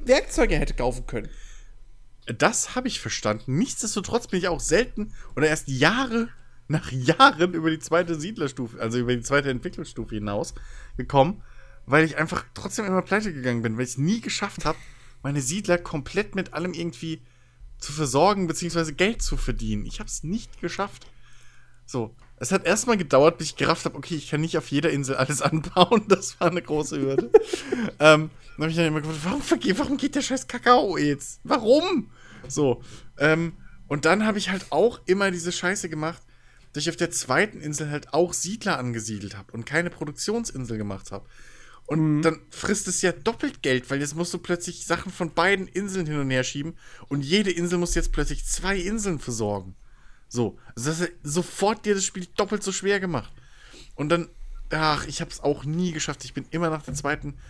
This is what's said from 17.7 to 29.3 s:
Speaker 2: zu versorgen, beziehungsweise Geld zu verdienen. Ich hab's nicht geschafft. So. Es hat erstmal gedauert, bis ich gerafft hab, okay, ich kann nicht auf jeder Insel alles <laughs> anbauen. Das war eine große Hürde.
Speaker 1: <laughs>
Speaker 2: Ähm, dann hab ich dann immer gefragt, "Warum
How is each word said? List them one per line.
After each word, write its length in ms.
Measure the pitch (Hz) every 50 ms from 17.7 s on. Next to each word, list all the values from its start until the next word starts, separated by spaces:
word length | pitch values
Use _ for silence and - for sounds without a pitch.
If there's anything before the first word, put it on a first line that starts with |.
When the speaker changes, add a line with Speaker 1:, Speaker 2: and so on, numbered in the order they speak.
| - -
Speaker 2:
zu 140 | - - 143
versorgen, 560 | 156 156 131 117 139 165 202 208 202 185 160
beziehungsweise 440 | 156 - 175 170 165 170 165 156 139
Geld 300 | 127 180 208 233 - -
zu 140 | - 143
verdienen. 500 | 127 - - 117 110 113 110 107 104 101
Ich 140 | - - -
hab's 240 | 214 - - - -
nicht 360 | 151 196 233 - - - -
geschafft. 460 | - 170 - - 196 202 - - - - - - - - - - - - - - - - - - -
So. 320 | - - 127 113 110 - - - - - -
Es 120 | - - 190
hat 140 | 185 -
erstmal 300 | 165 196 214 - 247 226 196
gedauert, 400 | 170 - 143 131 143 165 170 -
bis 120 | 160 -
ich 60 | -
gerafft 280 | - 143 131 165 - -
hab, 80 | 151 -
okay, 220 | 143 139 - 175
ich 120 | 147 - -
kann 120 | - 147 156
nicht 160 | 160 - 156
auf 80 | - -
jeder 220 | 139 143 147 160
Insel 240 | 147 139 139 127 -
alles 260 | - 160 - 147 - 143
<laughs> 0 |
anbauen. 640 | 139 156 160 143 - - 185 180 - 240 214 214 -
Das 320 | 196 - - - - -
war 100 | 185 175
eine 100 | 175 175 -
große 380 | - 151 151 151 - 160 143
Hürde. 300 | 135 135 135 - 120 120 -
Speaker 1:
<laughs> 40 | - 440 - - - - 277 - 247 226 - - -
Speaker 2:
Ähm, 300 | 147 156 156 151 156 156 - - - - -
dann 80 | - 151
hab 60 | 160
ich 60 | 160
dann 100 | 170 170
immer 140 | 156 151 156
gefragt, 200 | 147 156 160 151 151
"Warum 180 | 180